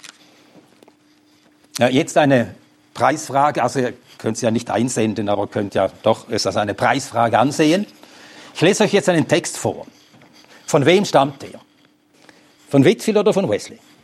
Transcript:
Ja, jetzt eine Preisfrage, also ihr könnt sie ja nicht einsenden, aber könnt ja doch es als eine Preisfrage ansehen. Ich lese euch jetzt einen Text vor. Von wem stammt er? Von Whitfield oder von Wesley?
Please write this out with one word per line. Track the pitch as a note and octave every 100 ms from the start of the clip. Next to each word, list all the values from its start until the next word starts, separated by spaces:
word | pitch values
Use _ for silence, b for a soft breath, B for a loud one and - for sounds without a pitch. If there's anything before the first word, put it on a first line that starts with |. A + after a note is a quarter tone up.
| - b b b b - _ _ _ _ _ _ _ _ _ _ _ -
Ja, | B2
jetzt | C3 D#3+ E3+
eine | D3 C3+ G#2+ F#2+ _ _ _
Preisfrage, | - B2 D3 - C3 D3 D3
also | A#2+ C3+
ihr | B2 - _ -
könnt | A#2+ A2
sie | A#2+
ja |
nicht | A2+ A#2
einsenden, | G2 B2+ B2 A2+ G#2 G#2
aber | G2+ G2+
könnt | G#2+ G2+
ja | - F#2+ -
doch | - - -
es | A2 G2
als | G2+
eine | G#2
Preisfrage | G2 B2 C3 - A2+ A#2 A2
ansehen. | C3 D#3 D#3 F3+ G#3 - B B B B B
Ich | -
lese | E3 G3+
euch | G3
jetzt | G3+ F3+
einen | E3+ -
Text | D#3+ - -
vor. | A2+ - - - _ _ _ _ b b -
Von | - E3
wem | F#3
stammt | G3+ D#3 C#3 -
er? | G2+ - _ _ _ _ _ _ b b b _ -
Von | C#3 C#3
Whitfield | A3+ - G#3
oder | G3+
von | F#3+ E3
Wesley? | G#2 - - _ _